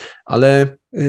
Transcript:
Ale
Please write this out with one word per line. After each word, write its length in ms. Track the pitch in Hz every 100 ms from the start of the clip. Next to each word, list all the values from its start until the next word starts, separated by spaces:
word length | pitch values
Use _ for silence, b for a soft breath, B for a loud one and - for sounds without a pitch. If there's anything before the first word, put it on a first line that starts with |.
| B B -
Ale 520 | 113 135 139 139 135 _ 226